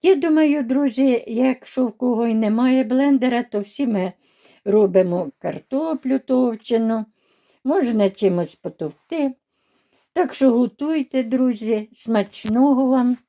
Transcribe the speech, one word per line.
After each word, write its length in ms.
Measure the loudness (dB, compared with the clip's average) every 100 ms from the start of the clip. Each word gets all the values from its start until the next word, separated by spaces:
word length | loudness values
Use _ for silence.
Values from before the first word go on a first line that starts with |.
Я 120 | 2
думаю, 480 | 2 2 2 2 0
друзі, 640 | 0 0 0 0 2 0 -2
якщо 600 | -2 0 -2 -8 -4 -4
в 60 |
кого 340 | -2 -2 0 0
й 80 |
немає 500 | 0 0 0 2 2
блендера, 580 | 0 0 2 2 2 -2
то 180 | -4 -6
всі 260 | -8 -6 -4
ми 260 | -2 -4 -8 _ _ _ _
робимо 680 | 0 2 4 4 2 0 -4 -8
картоплю 800 | -10 -10 _ -4 -4 -4 -2 -4
товчену, 880 | 0 0 0 -2 -2 0 0 -2 -6 _ _ _ _ _
можна 460 | -2 0 2 2 0
чимось 440 | 2 0 0 -4
потовкти. 800 | -8 -14 -8 -10 -10 _ -4 -4 -4 _ _ _ _ _ _ _
Так 220 | -4 -4
що 160 | 2 2
готуйте, 720 | 4 0 _ -4 -4 -2 -4
друзі, 680 | -2 0 0 -2 -4 -4 -4
смачного 960 | -14 -4 -2 -2 -6 -4 2 4 4 2
вам. 300 | 2 0 -2